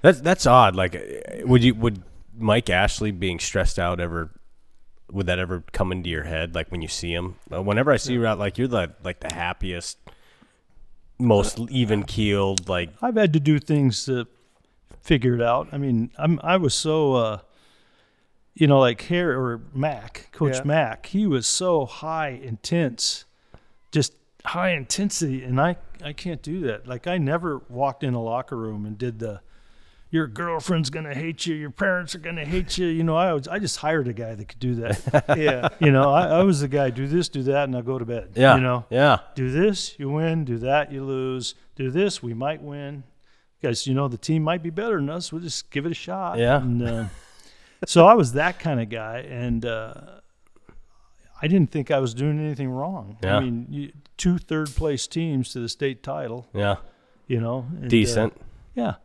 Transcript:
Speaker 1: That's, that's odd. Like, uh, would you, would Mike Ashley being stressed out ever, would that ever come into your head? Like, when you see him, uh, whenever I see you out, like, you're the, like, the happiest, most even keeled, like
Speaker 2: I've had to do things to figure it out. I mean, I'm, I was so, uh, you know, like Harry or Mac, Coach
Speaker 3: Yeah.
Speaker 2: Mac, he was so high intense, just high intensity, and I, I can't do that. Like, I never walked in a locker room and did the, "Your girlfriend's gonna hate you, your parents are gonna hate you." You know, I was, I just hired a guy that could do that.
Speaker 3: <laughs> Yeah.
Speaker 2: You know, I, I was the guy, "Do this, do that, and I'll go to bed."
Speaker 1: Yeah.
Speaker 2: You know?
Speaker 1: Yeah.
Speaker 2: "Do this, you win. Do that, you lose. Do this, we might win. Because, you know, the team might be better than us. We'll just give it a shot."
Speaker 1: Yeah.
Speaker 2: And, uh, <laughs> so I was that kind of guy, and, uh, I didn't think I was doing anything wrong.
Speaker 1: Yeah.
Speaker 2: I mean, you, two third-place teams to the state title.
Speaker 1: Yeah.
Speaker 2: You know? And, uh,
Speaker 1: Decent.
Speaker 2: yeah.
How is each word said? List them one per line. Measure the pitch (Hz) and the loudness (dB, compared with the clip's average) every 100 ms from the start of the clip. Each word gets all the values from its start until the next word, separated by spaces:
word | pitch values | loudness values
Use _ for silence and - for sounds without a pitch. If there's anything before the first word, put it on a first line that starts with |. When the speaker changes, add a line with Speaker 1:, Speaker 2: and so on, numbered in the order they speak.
Speaker 1:
That's, | 170 147 | 8 6
that's | 151 190 135 | 2 2 8
odd. | 123 107 92 | 8 8 4
Like, | 92 | -2
uh, | 87 50 64 - 50 123 | -2 -12 -12 -12 -8 4
would | 127 | 6
you, | 120 | 6
would | 110 117 101 - - - 113 | 4 0 0 -12 -20 -18 -4
Mike | 110 107 - | 2 2 4
Ashley | 90 101 - 107 | 2 2 0 -4
being | 95 92 85 | -2 -4 -2
stressed | - 98 90 - | -4 0 0 0
out | 87 90 | -2 -2
ever, | 87 85 80 - - - - - - - - | -4 -4 -8 -12 -20 -20 -20 -20 -20 -20 -10
would | 98 90 | -4 -2
that | 90 | 0
ever | 90 90 - | -2 -6 -6
come | - 95 | -2 -2
into | 92 85 | -2 -4
your | 80 | -6
head? | 76 80 82 | -4 -4 -4
Like, | 82 80 | -6 -6
when | 90 | -8
you | 80 | -8
see | - 87 | -8 -4
him, | 85 90 90 - | -4 -6 -10 -10
uh, | 87 | -6
whenever | 98 107 135 | 0 0 2
I | 127 | 2
see | 131 | 2
you | 123 117 | 0 0
out, | 101 | 0
like, | 101 98 | -2 -2
you're | 127 | -2
the, | 117 85 - | 0 -2 -6
like, | 90 90 | -10 -10
the | - | -10
happiest, | 82 87 90 92 87 - - - - _ _ _ _ _ - - - - - | -6 -6 -4 -6 -6 -10 -14 -20 -20 _ _ _ _ _ -20 -20 -20 -20 0
most | 123 104 98 - 117 | 4 6 4 -2 -4
even | 131 113 107 | 0 2 2
keeled, | 98 107 107 101 98 95 90 | 0 -2 2 2 2 0 -2
like | 90 87 - | -2 -2 -4
Speaker 2:
I've | 247 220 | -2 2
had | 202 | 2
to | 156 | 4
do | 147 147 | 2 2
things | - 147 135 110 - | 2 2 2 0 -4
to | 127 117 _ _ _ _ _ _ - | -4 -6 _ _ _ _ _ _ -20
figure | - 147 123 | 0 2 2
it | 120 | 2
out. | 117 123 151 | 2 0 -2
I | 143 | -6
mean, | 139 117 120 - | -2 0 -2 -2
I'm, | 151 165 | 0 0
I | 160 185 | 2 2
was | 156 | 2
so, | - 156 156 147 | 0 0 2 2
uh, | 127 113 104 - _ _ _ _ _ _ _ _ _ _ | 2 0 -4 -12 _ _ _ _ _ _ _ _ _ _
you | - 151 | 2 6
know, | 139 | 8
like | 127 113 | 6 2
Harry | - 175 175 | -4 -2 0
or | 131 127 117 - | 0 -2 -6 -8
Mac, | 135 139 127 - - - | -4 -4 -4 -12 -20 -20
Coach | - 147 131 | -2 0 0
Speaker 3:
Yeah. | |
Speaker 2:
Mac, | 139 156 127 113 - | 0 0 0 -4 -4
he | 190 214 | 0 2
was | 131 110 | 2 0
so | - 185 165 131 | 0 2 0 0
high | - 156 160 151 127 | -8 -8 -4 -6 -8
intense, | 135 110 - 170 147 117 - - - _ _ - _ _ _ | -10 -10 -2 0 0 -2 -4 -4 -12 _ _ -20 _ _ _
just | 156 135 _ _ _ | -2 -2 _ _ _
high | - 170 185 | -10 -2 -2
intensity, | 165 131 - 202 - 156 131 | -2 -4 -2 -2 -2 -2 -4
and | 127 127 | -2 2
I, | 160 175 - - | 2 0 -10 -12
I | 151 | -12
can't | 147 180 160 | -10 -8 -8
do | - 180 | -8 -4
that. | 143 107 123 | -4 -4 -8
Like, | 123 175 | -8 -4
I | 180 | -2
never | 139 165 175 139 - | 0 0 -2 -6 -8
walked | 123 139 135 | -2 -2 -2
in | 139 | -4
a | 120 | -2
locker | 113 120 131 123 | -2 -4 -6 -8
room | 113 107 104 | -6 -6 -8
and | 104 | -6
did | 123 110 | -8 -6
the, | 113 101 - - - - - - - | -10 -10 -16 -20 -20 -20 -20 -20 -4
"Your | 160 151 | -2 -2
girlfriend's | 104 170 165 165 170 135 | -6 -6 -4 -2 -2 -2
gonna | 160 156 | -6 -8
hate | 135 165 160 170 | -8 -8 -6 -6
you, | |
your | 156 147 | -6 -6
parents | - 190 180 170 | -2 0 0 -4
are | 175 | -10
gonna | 160 170 147 | -10 -8 -4
hate | 180 175 - | -4 -2 -2
you." | 175 | 0
You | 165 | 2
know, | 165 160 | 2 4
I | 185 | 2
was, | 156 143 | 0 -2
I | 185 | -4
just | 190 - | -4 -4
hired | 151 160 123 | 0 0 0
a | |
guy | 110 113 | -4 -8
that | 107 104 | -10 -14
could | - | -6
do | 127 117 | -4 -2
that. | 113 101 - 147 - | -2 -4 2 0 2
Speaker 3:
<laughs> | 151 | 2
Yeah. | 151 127 147 - | 2 2 -2 4
Speaker 2:
You | 156 | 6
know, | 135 143 | 6 6
I, | 143 175 160 | 4 4 4
I | |
was | 196 151 | 6 4
the | 139 | 2
guy, | 143 135 | 0 0
"Do | 120 139 | 0 0
this, | 170 175 | 0 0
do | 143 | -2
that, | 131 139 | 0 2
and | 143 127 | 0 -2
I'll | |
go | 117 131 | -4 -4
to | 117 | -4
bed." | 117 98 101 | -6 -6 4
Speaker 1:
Yeah. | 131 131 | 8 8
Speaker 2:
You | |
know? | 127 123 117 | 6 0 0
Speaker 1:
Yeah. | 120 143 123 - | 4 4 4 0
Speaker 2:
"Do | - 127 | -6 -2
this, | 139 202 190 - - | 2 2 0 -8 -8
you | 139 | -4
win. | 147 165 165 | -2 0 -2
Do | 139 117 | -2 -4
that, | 123 147 143 | 2 0 0
you | 135 | -6
lose. | 135 131 131 131 117 - - | -6 -4 -4 -4 -8 -12 -20
Do | - 131 | -8 -4
this, | 143 202 - | 0 -2 -2
we | 120 | -8
might | 113 135 156 | -6 -6 -6
win. | 147 143 143 143 127 _ _ _ _ _ | -10 -12 -12 -14 -18 _ _ _ _ _
Because, | 143 113 135 | -4 -2 0
you | |
know, | 131 139 | 0 0
the | 117 | -4
team | - 160 | -2 0
might | 156 175 | 0 -2
be | 165 | -4
better | 165 226 196 | -6 -2 -2
than | 139 | -2
us. | 165 170 | -6 -8
We'll | 160 | -10
just | 170 - - | -8 -10 -6
give | 139 156 | -6 -4
it | |
a | |
shot." | 165 - 190 180 175 | -6 -8 -6 -4 0
Speaker 1:
Yeah. | 117 139 | 4 4
Speaker 2:
And, | 127 120 | 2 0
uh, | 120 117 107 - - - | 0 -2 -6 -10 -20 -20
<laughs> | - - - _ - | -20 -20 -20 _ 2
so | 175 170 | 10 12
I | |
was | 233 135 | 10 6
that | 131 165 180 | 2 0 -2
kind | 170 131 | -2 -2
of | 110 | -2
guy, | 113 110 117 | -6 -8 -10
and, | 139 127 123 117 | -10 -8 -4 -2
uh, | 117 113 110 - - - _ _ _ - - - - - _ _ _ - | -2 -6 -8 -14 -20 -20 _ _ _ -20 -20 -20 -20 -20 _ _ _ -6
I | 156 | 2
didn't | 190 147 | 4 4
think | 160 127 | 0 0
I | 143 | 0
was | 131 | 0
doing | 117 143 151 | -2 -2 -2
anything | 156 139 131 | -4 -6 -6
wrong. | 127 156 185 98 104 | -6 -6 -8 -14 -8
Speaker 1:
Yeah. | 95 123 | 0 0
Speaker 2:
I | |
mean, | 131 117 123 | 0 -4 -6
you, | 143 143 147 - - | -10 -10 -14 -20 -4
two | 185 180 | 0 0
third-place | - 156 151 131 156 135 - | -2 -4 -2 -4 -2 -4 -4
teams | 165 165 139 127 | -4 -2 -2 -4
to | 127 | -6
the | 117 | -10
state | - 139 127 | -4 -6 -6
title. | - 151 131 117 117 | -8 -8 -8 -10 -8
Speaker 1:
Yeah. | 101 101 98 - _ _ _ _ | -2 0 -2 -6 _ _ _ _
Speaker 2:
You | 120 | -2
know? | 117 127 123 165 | -2 -4 -6 -10
And, | |
uh, | 127 | 0
Speaker 1:
Decent. | 117 101 107 113 - - - - | 2 4 0 -2 -4 -20 -20 -12
Speaker 2:
yeah. | - 233 - | -6 -4 -6